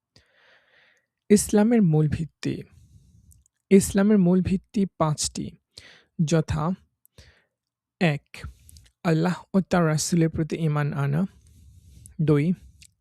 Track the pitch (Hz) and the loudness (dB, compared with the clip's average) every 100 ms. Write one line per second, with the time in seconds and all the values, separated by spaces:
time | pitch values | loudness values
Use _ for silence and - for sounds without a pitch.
0 | _ _ _ _ _ _ _ _ _ _ | _ _ _ _ _ _ _ _ _ _
1 | _ _ _ 208 - 208 214 240 175 156 | _ _ _ 2 4 2 2 4 4 2
2 | 151 - 160 - 131 139 - - _ - | 2 -2 -6 -8 -8 -8 -12 -20 _ -20
3 | _ _ _ _ _ _ _ 196 - 196 | _ _ _ _ _ _ _ 2 4 0
4 | 202 214 175 185 170 185 - 208 190 - | 2 4 4 2 0 -4 -4 -4 -4 -2
5 | 156 151 - - 143 - _ - - - | -4 -2 -6 -8 -12 -14 _ -20 -20 -20
6 | _ - 151 165 - 156 160 190 _ _ | _ -6 0 0 0 -4 -4 -6 _ _
7 | _ - - _ _ _ _ _ _ _ | _ -20 -20 _ _ _ _ _ _ _
8 | 175 143 - - - - - - - _ | -2 -2 -8 -18 -18 -20 -20 -20 -20 _
9 | 175 160 175 170 - 196 - 180 160 156 | -2 0 0 -4 -4 -4 0 0 0 -2
10 | - 170 160 - 156 160 160 147 143 143 | -2 0 0 -2 -6 -4 -2 -2 -4 -4
11 | 139 151 196 - - - - - - - | -4 -2 -4 -8 -20 -20 -20 -20 -20 -20
12 | - - 151 147 160 180 - _ - _ | -20 -4 0 2 0 -4 -8 _ -20 _